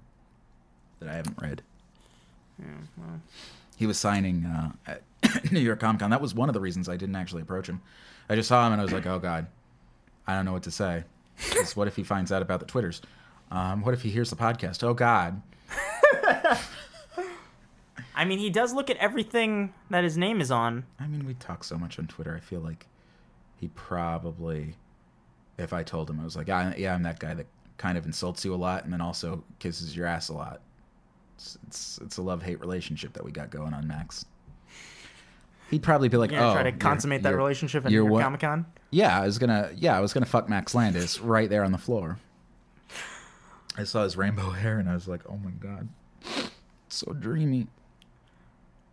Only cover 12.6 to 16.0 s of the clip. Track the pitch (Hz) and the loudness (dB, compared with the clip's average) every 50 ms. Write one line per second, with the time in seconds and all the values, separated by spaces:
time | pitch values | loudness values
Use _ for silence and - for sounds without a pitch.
12.6 | - - - 127 110 85 85 - - - - - - - - - - - 85 92 | -2 -2 -2 -2 -2 -2 -4 -8 -14 -20 -20 -20 -20 -20 -20 -20 -12 -6 -4 -2
13.6 | 92 92 95 104 104 123 123 123 - 110 98 117 120 - - - 117 113 120 120 | -2 -2 -2 0 0 0 0 0 -2 -2 0 0 0 -2 -2 0 0 0 0 0
14.6 | - 90 87 - 120 120 120 120 123 117 117 101 85 85 92 104 - - - - | -4 -6 -4 -2 0 0 2 4 4 6 6 4 4 0 -4 -8 -12 -16 -20 -20
15.6 | - - - 571 571 587 640 - | -16 -12 -8 -6 -6 -4 2 6